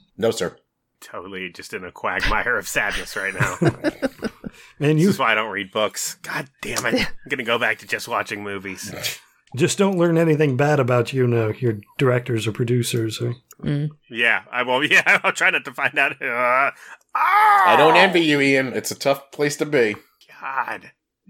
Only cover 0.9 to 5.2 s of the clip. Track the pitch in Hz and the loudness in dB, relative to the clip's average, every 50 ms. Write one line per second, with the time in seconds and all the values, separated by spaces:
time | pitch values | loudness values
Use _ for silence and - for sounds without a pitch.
0.9 | _ _ - - - 104 87 95 98 92 95 92 82 - 92 - - 101 92 87 | _ _ -20 -16 -14 -14 -14 -12 -12 -10 -12 -12 -12 -16 -14 -14 -12 -12 -12 -14
1.9 | - - - 107 92 95 92 - 110 104 95 123 123 104 92 - - 139 110 101 | -12 -8 -6 -4 -4 -2 -2 0 0 0 0 -2 -4 -4 -4 -4 -4 -2 -2 -2
2.9 | 101 - 90 - - 104 95 98 95 95 104 92 90 - 175 - - - - 302 | -4 -6 -8 -10 -8 -8 -6 -6 -4 -4 -4 -4 -2 0 0 0 0 0 -4 -6
3.9 | - - - 269 - - - 214 - _ - - - - - - _ - 147 147 | -4 -4 -6 -8 -6 -10 -12 -12 -12 _ -18 -20 -20 -20 -20 -20 _ -2 0 2
4.9 | 156 151 170 208 - - | 4 4 4 2 2 2